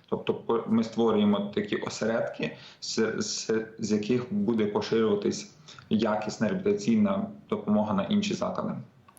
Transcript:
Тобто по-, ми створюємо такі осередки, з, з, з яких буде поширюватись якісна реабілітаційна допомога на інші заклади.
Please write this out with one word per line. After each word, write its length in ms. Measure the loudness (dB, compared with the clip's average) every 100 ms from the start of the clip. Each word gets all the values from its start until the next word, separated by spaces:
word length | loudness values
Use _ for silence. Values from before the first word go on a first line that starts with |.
| -6
Тобто 240 | -4 -2
по-, 300 | -4 0 -2 2
ми 160 | 0
створюємо 560 | 0 2 2 4 4 2
такі 360 | 0 -4 -2 -4
осередки, 840 | -4 -4 -2 0 -2 -4 -6 -8 -18 -14
з, 340 | -6 0 0 0
з, 340 | -4 -4 -2 -2 -4 -6
з 120 | -2
яких 420 | 0 2 0 0
буде 320 | -2 2 2 2
поширюватись 840 | 0 0 2 2 2 0 -2 -8 -18 -20 -14 -2
якісна 580 | 0 2 0 -2 -2 0
реабілітаційна 800 | 0 2 2 4 4 4 2 -4 -8 -6
допомога 440 | -4 0 2 2
на 100 | 0
інші 300 | 2 2 0
заклади. 400 | -2 -4 -4 -6 -6 -12 _ _